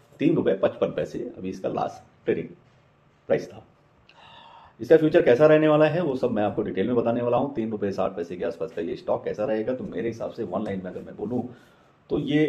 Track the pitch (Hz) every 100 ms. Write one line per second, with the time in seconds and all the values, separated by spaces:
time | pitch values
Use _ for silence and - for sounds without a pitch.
0 | _ - 147 - - 95 - - - -
1 | - - - - 92 - - 104 101 -
2 | - _ - 90 - - _ _ _ _
3 | _ _ - 139 - - - _ _ _
4 | _ _ - - - - - - 117 160
5 | 156 165 135 120 151 156 156 151 156 165
6 | 160 127 120 107 104 101 98 95 113 120
7 | 117 120 120 120 139 113 110 104 98 95
8 | 95 87 82 90 92 - 78 - 85 -
9 | - 117 82 104 104 110 110 127 92 85
10 | 113 113 101 - 95 110 107 95 90 87
11 | 85 - 101 120 - - _ _ _ _
12 | - 151 139 151